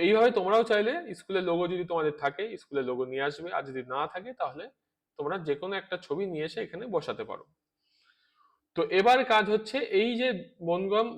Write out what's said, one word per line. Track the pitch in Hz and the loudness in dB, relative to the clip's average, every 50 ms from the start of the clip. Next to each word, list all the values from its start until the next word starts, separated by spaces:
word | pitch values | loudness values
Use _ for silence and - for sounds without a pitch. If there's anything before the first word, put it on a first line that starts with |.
| 170 | 4
এইভাবে | 190 214 220 233 247 240 214 | 4 6 8 6 6 6 4
তোমরাও | 185 185 208 226 233 226 | 2 4 4 4 4 4
চাইলে | 220 208 208 226 277 339 349 233 185 - | 4 2 4 2 0 -2 -4 -8 -12 -12
স্কুলের | - - 190 214 190 175 | -8 -2 -2 0 2 2
লোগো | 170 170 180 175 185 | 2 2 2 0 -2
যদি | 180 180 180 | -2 -4 -2
তোমাদের | 175 165 156 151 147 151 147 | -2 0 0 0 0 0 -2
থাকে | 139 139 - 202 226 214 - - | -2 -2 -2 -8 -8 -8 -12 -12
স্কুলের | - 143 139 131 123 | -6 -4 -2 -2 -2
লোগো | 127 123 127 127 | -2 -2 -4 -4
নিয়ে | 131 135 139 147 | -2 -2 -2 -2
আসবে, | 147 147 160 175 190 | -4 -6 -10 -6 -4
আর | - 143 135 | -4 -6 -4
যদি | 131 131 123 123 131 | -8 -10 -8 -6 -4
না | 139 151 156 - | -4 -4 -4 -6
থাকে | 185 190 247 254 - | -10 -12 -10 -8 -6
তাহলে | 180 139 123 147 185 262 _ _ _ _ _ _ _ _ _ - | -6 -6 -6 -8 -14 -16 _ _ _ _ _ _ _ _ _ -8
তোমরা | 147 147 180 196 165 151 | -4 -4 -4 -4 -2 -4
যে | 143 143 | -4 -4
কোনো | 175 190 196 190 | -4 -6 -6 -6
একটা | 185 - 185 175 - | -6 -6 -8 -8 -6
ছবি | - 147 165 202 190 175 | -6 -4 -4 -4 -4 -4
নিয়ে | 151 151 170 | -6 -6 -6
এসে | - 226 214 | -6 -8 -10
এখানে | - - 175 226 254 190 | -8 -8 -12 -8 -2 -2
বসাতে | 160 - - 110 113 110 101 | -2 -2 -2 -6 -6 -6 -10
পারো। | 95 - - _ _ _ _ _ _ _ _ _ _ _ _ _ _ _ _ _ _ _ _ _ _ _ _ _ - | -10 -12 -14 _ _ _ _ _ _ _ _ _ _ _ _ _ _ _ _ _ _ _ _ _ _ _ _ _ -4
তো | - 165 151 175 185 | -4 -2 2 2 4
এবার | 196 240 254 262 254 247 226 | 6 6 6 6 6 4 4
কাজ | 214 208 196 214 | 4 4 4 0
হচ্ছে | 214 214 - - 269 - - 190 196 | 0 -2 -2 -4 -4 -4 0 2 2
এই | 214 233 247 233 | 2 2 0 0
যে | 254 254 233 180 165 - _ - 175 165 | 0 0 0 -2 -6 -12 _ -10 -2 -2
বনগ্রাম | 170 180 190 196 202 214 226 233 233 | 0 0 0 0 2 0 0 0 -2